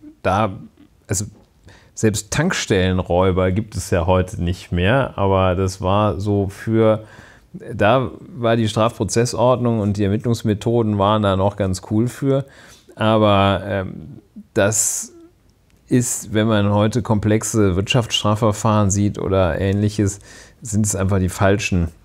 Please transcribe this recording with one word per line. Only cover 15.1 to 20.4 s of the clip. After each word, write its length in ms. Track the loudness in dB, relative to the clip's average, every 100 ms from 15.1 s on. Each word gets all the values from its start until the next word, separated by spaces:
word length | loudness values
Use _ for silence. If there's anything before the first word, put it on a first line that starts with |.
| -18 -20 _ _ _ _ _ -2
ist, 440 | 0 0 -6 -4
wenn 120 | -2 0
man 240 | 2 2
heute 300 | 2 0 0
komplexe 720 | 0 0 2 0 0 2 2
Wirtschaftsstrafverfahren 1160 | 2 0 0 0 -2 -2 0 0 0 0 2 2
sieht 260 | 2 0 -2
oder 420 | 0 2 2 0
Ähnliches, 600 | 0 0 0 0 -2 -2 -16 -20